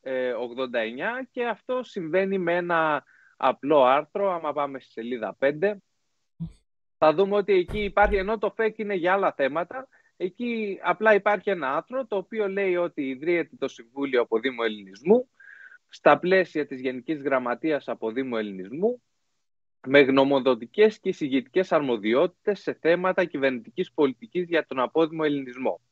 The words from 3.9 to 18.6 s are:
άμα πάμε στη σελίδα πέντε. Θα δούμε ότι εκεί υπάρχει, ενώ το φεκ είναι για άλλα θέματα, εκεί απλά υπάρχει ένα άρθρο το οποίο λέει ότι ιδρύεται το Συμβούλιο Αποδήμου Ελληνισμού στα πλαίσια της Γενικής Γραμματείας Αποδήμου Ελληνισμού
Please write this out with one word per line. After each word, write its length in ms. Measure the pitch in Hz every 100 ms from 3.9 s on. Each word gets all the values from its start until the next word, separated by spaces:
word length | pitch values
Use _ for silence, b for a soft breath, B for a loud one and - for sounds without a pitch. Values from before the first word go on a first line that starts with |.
| 135 151 202 196
άμα 220 | 175 156
πάμε 260 | 143 143 135
στη 120 | -
σελίδα 440 | - 117 123 107 -
πέντε. 380 | 135 151 190 202 _ _ _ _ _ _ 165 - _ _ _ _
Θα 160 | 156
δούμε 220 | 156 196 202
ότι 180 | 196
εκεί 260 | 196 175 214
υπάρχει, 360 | 202 202 208 202
ενώ 220 | 190 226
το 160 | 208 -
φεκ 220 | 220 220
είναι 160 | 208
για 200 | 202 165
άλλα 200 | 196 185
θέματα, 540 | - 135 151 180 262 262 _ _ _
εκεί 640 | 185 - 240 226 214 185
απλά 320 | - 175 214
υπάρχει 360 | 208 202 208 196
ένα 260 | 185 135 143
άρθρο 300 | - 254 254
το 100 | 202
οποίο 340 | 185 220 202
λέει 260 | 196 196 175
ότι 260 | 175 -
ιδρύεται 540 | 135 131 156 175 156 123
το 80 | 135
Συμβούλιο 540 | - 117 135 139 123
Αποδήμου 420 | 117 113 123 123
Ελληνισμού 680 | 117 107 98 98 143 233 254 B B B B B _
στα 300 | - 160 143
πλαίσια 480 | 175 190 175 156 139
της 140 | 131
Γενικής 400 | 127 127 123 156
Γραμματείας 680 | 139 135 123 143 160 147 -
Αποδήμου 500 | 135 113 113 131 117
Ελληνισμού 640 | 107 95